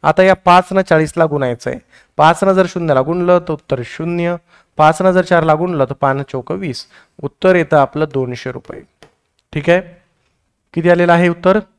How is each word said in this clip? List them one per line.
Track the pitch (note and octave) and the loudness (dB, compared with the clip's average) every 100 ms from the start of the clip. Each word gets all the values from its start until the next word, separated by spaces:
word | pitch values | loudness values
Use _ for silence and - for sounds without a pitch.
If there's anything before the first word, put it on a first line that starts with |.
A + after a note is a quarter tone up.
आता | - D#3 | 0 2
या | F#3 F#3 | 2 2
पाच | - F3 F3+ | 4 4 4
न | F#3+ | -4
चाळीसला | F#3 D#3+ D#3 - D#3+ | 0 0 0 -2 -2
गुणायचं | C#3+ C3 A#2+ - | 0 -4 -4 -8
आहे, | - _ _ _ - | -10 _ _ _ 2
पाच | D3+ E3 | 2 4
न | G3 | 0
जर | F#3+ F3+ | 2 0
शून्यला | F#3 E3+ C3+ | -2 0 0
गुणलं | C3+ F3 F3+ F3+ | 0 -2 0 0
तर | E3+ | 0
उत्तर | D3+ _ C3 A#2+ | -10 _ -6 -6
शून्य, | - E3 F3 E3+ F3 _ _ _ - | -10 -6 -4 -4 -6 _ _ _ 2
पाच | D#3 D#3+ | 2 4
न | F#3+ | 0
जर | F#3 | 2
चारला | F3+ F3 D#3+ | 2 0 2
गुणलं | D#3 F3+ E3 | 0 0 -2
तर | C3 | -4
पाच | C#3 C#3 C3+ | -2 -2 -2
चोक | C#3 C3 A#2 | -6 -10 -10
वीस, | E3 F3+ B2 - _ _ _ | -10 -8 -10 -16 _ _ _
उत्तर | C#3+ _ F#3 F3+ | -14 _ 0 2
येतं | D#3 D3+ | 2 2
आपलं | C3+ D3+ D#3 | 0 -2 -4
दोनशे | C#3 B2+ A#2+ C3 | -4 -6 -8 -12
रुपये. | B2 _ - - _ - _ _ _ _ | -12 _ -20 -20 _ -20 _ _ _ _
ठीक | D#3 C#3+ | -6 0
आहे, | F3 F3 - _ _ _ _ _ _ _ | 0 -2 -20 _ _ _ _ _ _ _
किती | - E3 | -4 2
आलेलं | F3 F3 | 2 4
आहे | E3+ F3 | 4 2
उत्तर? | E3+ F3+ G3+ G#3 | 0 0 0 -2